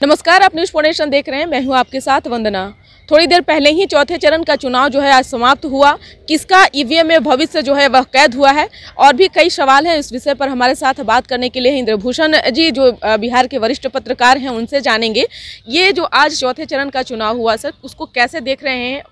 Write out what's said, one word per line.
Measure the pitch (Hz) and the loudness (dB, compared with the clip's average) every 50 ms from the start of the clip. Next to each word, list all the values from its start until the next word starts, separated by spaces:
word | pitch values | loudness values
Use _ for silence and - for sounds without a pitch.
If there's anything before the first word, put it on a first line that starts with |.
| 277 | 0
नमस्कार, | 285 302 - - 330 349 381 | 0 0 0 2 2 4 4
आप | 392 381 330 | 4 2 2
न्यूज़ | 311 349 - | -2 -6 -4
फोर | - 311 302 | -2 -2 0
नेशन | 311 330 - 311 294 | 0 0 -2 -2 -2
देख | 262 285 - 320 | -2 -2 -2 -4
रहे | 262 277 | -6 -6
हैं, | 320 349 | -4 -4
मैं | 294 254 262 | -4 -4 -2
हूँ | 262 269 | 0 0
आपके | 254 240 - - 262 | 0 0 -2 -4 -6
साथ | 254 285 269 285 - 285 | -2 -2 -2 -2 -2 -4
वंदना। | 240 233 220 214 202 190 190 202 214 _ _ _ _ _ _ - | -6 -4 -4 -4 -4 -4 -6 -8 -12 _ _ _ _ _ _ 2
थोड़ी | 294 302 339 277 | 2 4 4 4
देर | 254 359 | 4 2
पहले | 262 - 311 311 285 294 | 2 2 0 2 2 2
ही | 311 339 - | 2 2 0
चौथे | - 320 285 285 - 349 - | 0 2 0 0 0 -2 -2
चरण | - 302 311 320 330 | 0 2 0 0 0
का | - 294 | -2 -2
चुनाव | - - 254 247 247 269 285 | -2 -2 -2 -2 0 0 0
जो | 240 277 | 0 0
है | 277 277 | 2 4
आज | 269 262 262 | 4 4 2
समाप्त | - 277 233 233 247 277 - - | 0 -2 -2 0 0 0 0 -2
हुआ। | 294 262 269 285 285 302 302 - - - - _ - | -4 0 2 4 4 2 0 -4 -18 -20 -14 _ -4
किसका | 311 302 - - 381 381 381 - - | -2 -2 0 2 4 4 4 4 2
ईवीएम | 277 285 220 311 330 330 320 | -2 -4 0 0 0 2 4
में | 330 320 226 | 2 2 2
भविष्य | 302 285 254 320 - - 320 | 2 0 0 0 -2 -2 -2
जो | 254 269 277 | -2 0 0
है | 285 285 269 | 2 2 2
वह | 233 254 | 4 2
कैद | 254 - - 262 294 302 233 | 2 2 2 2 2 2 2
हुआ | 269 277 269 | 2 2 4
है | 277 302 294 - - - - - - - | 4 2 0 -4 -6 -14 -20 -12 0 4
और | 247 277 277 | 4 4 4
भी | 247 381 359 | 4 2 2
कई | - 349 311 349 | 2 2 2 2
सवाल | - - 277 269 269 277 311 349 | 0 0 2 2 4 4 2 2
हैं। | 330 302 | 0 -2
इस | 285 - 220 | -2 -6 -8
विषय | 254 - 294 277 | -8 -4 -4 -4
पर | - 285 269 | -2 -2 -4
हमारे | 269 247 247 254 302 | -2 0 0 0 0
साथ | - 302 262 262 - | 0 -2 -2 -2 -2
बात | 262 202 220 247 - - | -2 0 0 0 0 -2
करने | 254 247 247 247 | -4 -4 -4 -4
के | - 254 | -4 -2
लिए | 247 247 294 269 | 0 0 0 0
इंद्रभूषण | 247 214 220 208 185 247 247 - 311 311 311 285 - - | 0 -2 -2 -2 -2 -4 -2 0 0 2 2 0 0 0
जी | 226 277 330 320 | 0 0 0 0
जो, | 233 269 269 254 | 0 2 0 0
अ, | 214 - - 208 220 214 | 0 -2 -2 -2 -2 -2
बिहार | 208 240 247 254 254 247 | -2 0 0 0 0 0
के | 277 254 | -2 -4
वरिष्ठ | 214 226 269 - - 262 | -2 -4 -4 -4 -6 -8
पत्रकार | - 262 220 226 202 - 240 247 - 302 | -8 -8 -8 -8 -4 0 2 2 2 2
हैं, | 247 269 | -2 -4
उनसे | 240 226 233 - 285 285 | -6 -6 -6 -4 -4 -2
जानेंगे। | 240 - 226 - 233 226 214 226 370 - - - - - - - _ 226 | -2 0 -2 0 -2 -2 -2 -2 -2 -2 -4 -10 -18 -18 -18 -18 _ -6
ये | 240 330 370 381 | -2 0 0 0
जो | 403 349 330 | 0 -2 -2
आज | - - 247 285 302 311 - | -2 0 2 2 2 0 -2
चौथे | 262 254 254 302 311 | -4 -4 -4 -6 -8
चरण | - 302 269 277 277 | -6 -6 -6 -4 -4
का | - 262 | -4 -6
चुनाव | 254 - 247 220 220 214 226 247 | -6 -6 -6 -6 -4 -4 -4 -2
हुआ | 226 226 220 | -2 -2 -2
सर, | 226 - 285 330 _ - | -2 -4 -10 -12 _ -16
उसको | 262 - - 311 | -20 -16 -14 -14
कैसे | - - 254 240 254 - 320 | -8 -4 -2 -2 -2 -4 -6
देख | 233 262 269 - 285 | -6 -6 -6 -6 -6
रहे | 277 254 247 | -6 -6 -6
हैं? | 240 247 269 277 - _ | -6 -8 -8 -10 -12 _